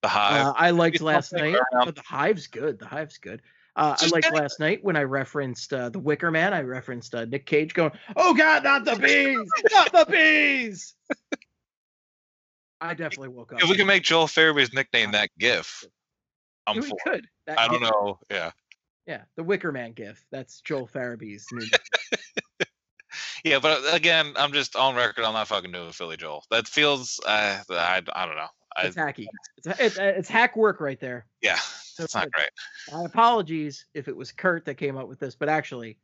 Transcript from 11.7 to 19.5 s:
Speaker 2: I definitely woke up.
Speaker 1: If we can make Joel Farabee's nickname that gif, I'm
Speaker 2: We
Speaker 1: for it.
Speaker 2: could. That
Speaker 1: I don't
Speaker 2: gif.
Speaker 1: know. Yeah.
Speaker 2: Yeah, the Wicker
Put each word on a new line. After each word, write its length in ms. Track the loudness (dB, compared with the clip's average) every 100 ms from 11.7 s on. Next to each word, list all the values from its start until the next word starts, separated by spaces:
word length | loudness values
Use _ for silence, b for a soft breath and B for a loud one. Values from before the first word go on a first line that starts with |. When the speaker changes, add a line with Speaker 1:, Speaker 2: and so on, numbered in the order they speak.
| _ _ _ _ _ _ _ _ _ _ _
Speaker 2:
I 120 | -10
definitely 360 | -8 -8 -10 -14
woke 240 | -18 -16
up. 80 | -2
Speaker 1:
If 80 | 2
we 60 | 4
can 120 | 4
make 160 | 4
Joel 240 | 4 2 4
Farabee's 460 | 4 4 4 0
nickname 380 | 0 -2 0 0
that 180 | 0 -2 _
gif, 460 | 0 0 -4 -16 -20 _ _ _ _ _ _ _ -6
I'm 120 | -4
Speaker 2:
We 60 |
Speaker 1:
for 120 | -6 -6
it. 60 |
Speaker 2:
could. 220 | -6 -6 -10 _ -8
That 140 | -2
Speaker 1:
I 80 | 0
don't 140 | 0
Speaker 2:
gif. 80 | 0
Speaker 1:
know. 280 | 0 0 -6 _
Yeah. 200 | -6 -6 -10 _ _ _ _ -16
Speaker 2:
Yeah, 160 | -14 -14 -12
the 80 |
Wicker 280 | -4